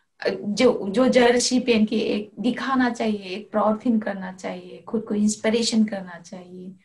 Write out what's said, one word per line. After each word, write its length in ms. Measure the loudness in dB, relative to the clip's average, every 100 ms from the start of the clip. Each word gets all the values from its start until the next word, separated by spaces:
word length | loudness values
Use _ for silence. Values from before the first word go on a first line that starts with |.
| _ -6 -4 -4
जो, 460 | -4 2 4 4 -2
जो 200 | 2 4
जर्सी 520 | 6 6 4 2 0
पहन 260 | 2 2 2
के 120 | 0
एक 320 | -2 -4 -6 -4
दिखाना 500 | -4 -2 -2 2 0
चाहिए, 460 | 0 -2 -2 -6 -10
एक 140 | -6
प्राउड 280 | 0 0 0
फील 220 | 2 0
करना 320 | 0 -8 -10
चाहिए, 460 | -10 -10 -10 -14 -18
खुद 240 | -6 -6
को 120 | -4
inspiration 720 | 0 0 0 0 0 2 2
करना 360 | 2 0 -10 -16
चाहिए। 520 | -18 -18 -18 -16 -16 -18